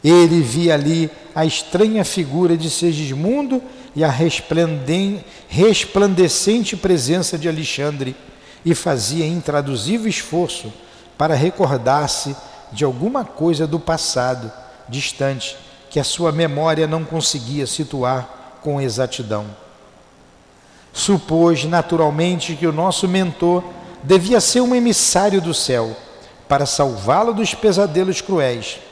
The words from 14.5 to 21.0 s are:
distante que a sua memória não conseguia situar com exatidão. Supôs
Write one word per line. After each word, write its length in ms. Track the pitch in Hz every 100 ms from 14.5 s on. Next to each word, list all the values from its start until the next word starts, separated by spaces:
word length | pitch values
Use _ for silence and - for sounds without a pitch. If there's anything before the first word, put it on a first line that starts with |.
| - - - -
distante 680 | 123 139 - 139 131 - - - - -
que 100 | 151
a 40 |
sua 280 | 135 - 170
memória 540 | 151 165 143 160 160 156
não 180 | 160
conseguia 640 | 156 160 151 143 117 143 131
situar 920 | - 147 139 123 131 120 - - -
com 180 | 151 143
exatidão. 680 | 135 110 127 - 113 107 104 98 - - - - - _ - _ _ _ - - -
Supôs 720 | -